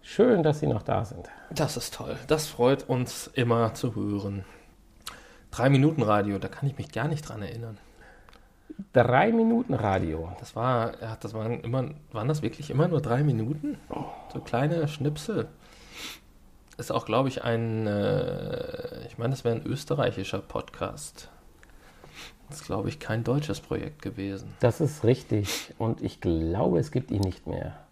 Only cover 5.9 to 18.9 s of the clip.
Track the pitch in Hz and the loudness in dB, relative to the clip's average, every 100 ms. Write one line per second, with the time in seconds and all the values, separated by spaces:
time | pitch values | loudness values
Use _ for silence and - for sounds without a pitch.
5.9 | 151 107 104 101 98 98 - 139 - - | 4 4 4 4 -2 -4 -4 -4 -4 -6
6.9 | 110 143 151 - 110 101 117 113 104 - | -4 -2 -2 -6 -10 -8 -8 -10 -12 -18
7.9 | - - - - - - _ - - 196 | -20 -20 -20 -20 -20 -20 _ -16 -14 2
8.9 | 127 120 127 208 226 226 233 247 127 107 | 4 6 6 4 4 4 2 2 0 2
9.9 | 95 85 78 82 92 - 113 123 123 113 | 2 0 -2 -6 -10 -10 -2 0 2 0
10.9 | - 113 110 104 110 110 120 117 131 123 | -4 -10 -8 -8 -4 -4 -4 -2 -2 -2
11.9 | - - 113 120 151 147 - 143 131 180 | -8 -10 -4 0 0 -2 -6 -2 2 4
12.9 | 156 - 123 151 113 113 151 294 240 - | 2 2 4 4 2 0 -2 -4 -6 -8
13.9 | - - - - - - 117 147 170 147 | -8 -6 -10 -10 -10 -2 0 2 2 -2
14.9 | - 139 151 - 196 - - - - - | 0 -2 -2 -4 -2 -4 -10 -20 -20 -20
15.9 | - - - - - - - - - 120 | -14 -14 -14 -20 -20 -20 -20 -20 -14 -4
16.9 | - - 113 135 - 120 117 117 110 107 | -4 2 2 2 0 0 0 0 0 0
17.9 | 104 101 98 90 - - - - - - | 2 2 2 0 -4 -6 -6 -6 -8 -10